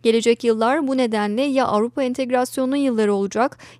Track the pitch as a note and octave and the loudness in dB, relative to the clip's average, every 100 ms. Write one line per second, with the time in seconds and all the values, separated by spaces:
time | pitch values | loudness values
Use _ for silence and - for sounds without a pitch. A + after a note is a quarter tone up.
0 | A3+ A3+ A#3 A#3 A#3 A3 A3+ D4+ C4+ C4 | 2 2 2 2 0 0 2 0 0 0
1 | A#3+ G#3+ G#3 G#3+ C#4+ C4+ B3+ G#3 A#3 C#4+ | 0 0 -2 -2 0 0 0 0 -2 -2
2 | B3+ B3+ B3 B3 B3+ - C4 C#4+ C4+ A3+ | -4 -2 -2 0 -2 -2 -2 0 0 0
3 | G#3 G3+ G3 G#3+ C4+ - - - | 0 0 -2 -2 -2 -4 -20 -8